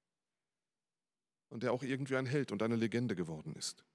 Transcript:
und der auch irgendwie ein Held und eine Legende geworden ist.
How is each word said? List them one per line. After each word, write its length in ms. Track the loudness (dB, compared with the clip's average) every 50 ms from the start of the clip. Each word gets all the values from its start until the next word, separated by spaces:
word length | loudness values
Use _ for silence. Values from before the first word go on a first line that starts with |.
| _ _ _ _ _ _ _ _ _ _ _ _ _ _ _ _ _ _ _ _ _ _ _ _ _ _ _ _ _ -12
und 120 | -6 -2
der 100 | 0 0
auch 100 | 0 0
irgendwie 340 | 0 -2 -2 -2 0 0 0
ein 80 | 0 0
Held 260 | 2 2 0 0 0
und 100 | 0 0
eine 140 | 2 2 4
Legende 380 | 4 2 2 2 2 0 0 0
geworden 400 | -2 -2 -4 -6 -8 -8 -10 -10
ist. 280 | -8 -8 -8 -8 -10 -18 _